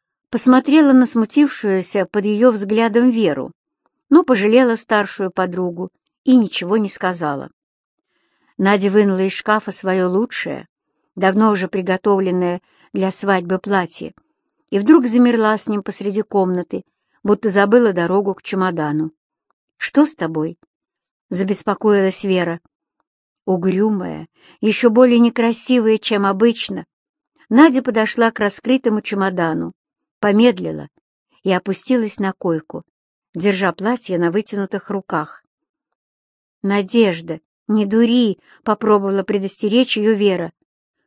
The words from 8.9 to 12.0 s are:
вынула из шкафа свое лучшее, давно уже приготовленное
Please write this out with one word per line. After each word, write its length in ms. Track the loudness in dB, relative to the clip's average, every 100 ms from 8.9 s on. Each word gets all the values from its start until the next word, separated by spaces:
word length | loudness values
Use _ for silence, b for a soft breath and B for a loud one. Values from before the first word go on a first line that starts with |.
вынула 300 | 2 2 2
из 120 | -2
шкафа 380 | -4 -2 -2 -2
свое 380 | -8 -4 0 0
лучшее, 580 | 0 -4 -6 -8 -10 -12 _ _ _ _
давно 360 | -2 0 2 2
уже 180 | 2 -2
приготовленное 920 | -4 -4 -2